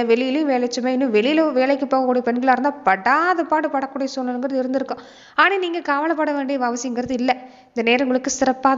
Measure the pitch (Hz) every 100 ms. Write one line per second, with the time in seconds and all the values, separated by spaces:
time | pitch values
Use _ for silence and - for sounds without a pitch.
0 | 233 240 262 285 302 254 240 247 247 254
1 | 269 214 247 311 311 254 262 277 269 269
2 | 254 247 240 247 262 247 285 285 - 190
3 | 233 285 349 349 311 320 302 277 269 269
4 | 269 269 247 247 269 269 254 262 247 -
5 | - - - - 339 392 359 339 302 277
6 | 311 311 302 285 262 277 247 240 262 240
7 | 240 247 254 254 - - - 240 226 247
8 | 262 254 262 - 262 262 269